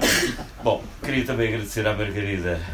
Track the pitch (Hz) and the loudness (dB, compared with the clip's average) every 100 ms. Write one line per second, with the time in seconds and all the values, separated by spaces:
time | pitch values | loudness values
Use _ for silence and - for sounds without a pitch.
0 | - - - - - - 117 - - - | 4 4 2 -2 -10 -2 2 2 -2 -8
1 | - 135 120 117 113 110 101 110 107 104 | -2 0 2 2 2 0 -2 0 2 2
2 | 104 95 101 95 87 85 87 | 0 -2 -2 0 0 -2 -4